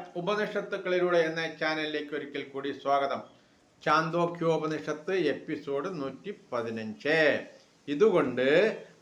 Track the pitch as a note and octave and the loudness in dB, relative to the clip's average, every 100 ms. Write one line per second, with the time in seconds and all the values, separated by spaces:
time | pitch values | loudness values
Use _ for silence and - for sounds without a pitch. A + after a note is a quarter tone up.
0 | - F3+ F3 G#3 G3+ G#3 - G3 F#3 F3+ | -6 -6 -2 -2 -2 -4 -4 -4 0 2
1 | F3+ E3+ D#3+ E3 D#3+ - D#3 D#3 D3+ D3+ | 4 4 2 0 -4 -2 -2 0 -2 -4
2 | D3 D3 C#3 C#3+ - C3+ C#3 C3 C#3 C#3 | -4 -8 -6 -10 -8 -6 -6 -4 0 2
3 | C#3 A#2 - - _ _ _ _ D#3 D3+ | 2 -2 -8 -20 _ _ _ _ 2 2
4 | D#3+ E3+ E3+ E3 E3 D#3+ D#3 D3+ - D3+ | 2 0 0 0 0 2 0 -4 -6 -6
5 | - F#3+ D3 C3+ - C3+ C#3 C#3 F3 E3+ | -2 0 0 -2 -6 -8 -4 -4 -4 -6
6 | C3+ B2+ G3 G#3 - B2 A2+ A2+ A2 G#2+ | -8 -8 -12 -14 -6 -4 -4 -6 -8 -4
7 | C#3+ D#3+ D3+ A2 - - _ _ - D3 | 0 4 4 2 -4 -16 _ _ -4 4
8 | G#3+ F3 C3 B2 C3 D#3+ G#3+ - - - | 4 6 2 2 4 6 4 0 -12 -16